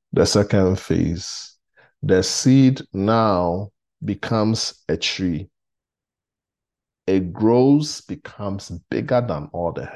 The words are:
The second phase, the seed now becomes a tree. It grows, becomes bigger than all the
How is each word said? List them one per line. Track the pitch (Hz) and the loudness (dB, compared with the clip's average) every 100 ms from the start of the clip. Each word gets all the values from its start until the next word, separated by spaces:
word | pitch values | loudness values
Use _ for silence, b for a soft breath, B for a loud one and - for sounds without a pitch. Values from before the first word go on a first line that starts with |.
| _ | _
The | - | 0
second | 98 104 101 101 92 95 | 2 2 2 2 2 0
phase, | - 85 80 85 - - - _ _ b b _ | -2 0 0 -4 -8 -14 -16 _ _ b b _
the | - 92 | 0 2
seed | - - 131 135 131 135 - | 2 0 4 6 6 2 -4
now | 98 101 113 110 90 87 90 104 _ _ _ | -2 0 2 2 2 0 -2 -6 _ _ _
becomes | 101 95 - 113 107 110 - - - | -8 -6 -2 0 0 0 -4 -8 -6
a | - | -4
tree. | - - 92 78 - _ _ _ _ _ _ _ _ _ _ _ _ _ _ _ - | -4 -4 -4 -4 -8 _ _ _ _ _ _ _ _ _ _ _ _ _ _ _ -2
It | 95 90 | 0 -2
grows, | 92 110 120 135 143 151 - | 0 2 4 6 4 2 -8
becomes | - 98 - - 101 101 - 85 - | -12 -14 -14 -10 -8 -8 -10 -14 -6
bigger | - - 123 | -6 0 0
than | 117 76 73 | 0 -6 -8
all | 87 87 | -6 -6
the | - - | -6 -10